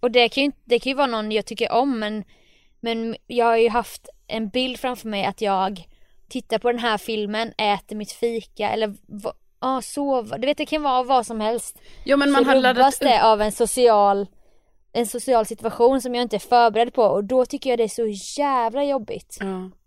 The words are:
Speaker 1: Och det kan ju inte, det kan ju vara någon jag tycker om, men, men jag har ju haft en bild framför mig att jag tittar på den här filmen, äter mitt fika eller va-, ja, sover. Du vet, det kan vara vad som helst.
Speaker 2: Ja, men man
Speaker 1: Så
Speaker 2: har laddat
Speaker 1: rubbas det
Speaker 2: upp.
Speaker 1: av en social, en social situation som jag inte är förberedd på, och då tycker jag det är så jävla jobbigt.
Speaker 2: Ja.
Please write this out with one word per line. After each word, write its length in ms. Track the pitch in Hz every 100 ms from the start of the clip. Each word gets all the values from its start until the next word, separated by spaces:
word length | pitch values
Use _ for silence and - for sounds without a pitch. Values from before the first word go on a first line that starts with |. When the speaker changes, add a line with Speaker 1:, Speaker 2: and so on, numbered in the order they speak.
Speaker 1:
Och 100 | 240
det 180 | 240 233
kan 120 | -
ju 40 |
inte, 140 | 285 -
det 140 | _ 240
kan 120 | 247
ju 60 | 269
vara 100 | 277
någon 260 | 226 214
jag 140 | 214 196
tycker 260 | 208 226
om, 260 | 226 277 240
men, 260 | 214 214 202 _ _ _ _ _
men 360 | 233 226 226 220 _
jag 200 | 240 233
har 100 | 226
ju 120 | 226
haft 400 | 226 226 - - _ _
en 220 | 226 220
bild 300 | 254 254 247
framför 300 | 262 247 226
mig 160 | 202
att 160 | 190 196
jag 440 | 208 196 190 196 160 _ - _ _
tittar 300 | 262 - 220
på 120 | 240
den 60 | 240
här 180 | 233 214
filmen, 540 | - 220 208 214 226 -
äter 380 | 214 202 _ 214
mitt 160 | 214
fika 580 | - 233 226 - - 208
eller 240 | 220 214 202 _
va-, 280 | 208 214 - _ _
ja, 200 | 262 262
sover. 560 | - - 285 262 214 -
Du 80 | 254
vet, 100 | 294
det 80 | 302
kan 160 | 311
vara 200 | 294 254
vad 240 | 247 262 226
som 140 | 226
helst. 380 | 214 233 - - - -
Speaker 2:
Ja, 120 | - 277
men 140 | 285
man 120 | 277
Speaker 1:
Så 60 | 262
Speaker 2:
har 60 | 269
laddat 200 | 254 247
Speaker 1:
rubbas 220 | 262 269
det 180 | 277 226
Speaker 2:
upp. 40 |
Speaker 1:
av 180 | 226 214
en 100 | 214
social, 760 | 208 233 - 247 214 202 202 202 _ _ _ _ _ _
en 140 | - 233
social 400 | 247 - 240 220
situation 540 | 226 226 - 240 269
som 140 | 247
jag 80 | 240
inte 140 | 240 202
är 120 | -
förberedd 460 | 247 233 214 240
på, 80 | -
och 220 | 214 170
då 220 | 202 254 247
tycker 240 | 277 277
jag 80 | 240
det 60 |
är 40 | 220
så 180 | - 226 202 - -
jävla 440 | 285 269 226 240
jobbigt. 520 | 285 269 214 - - -
Speaker 2:
Ja. 300 | 196 190 185 _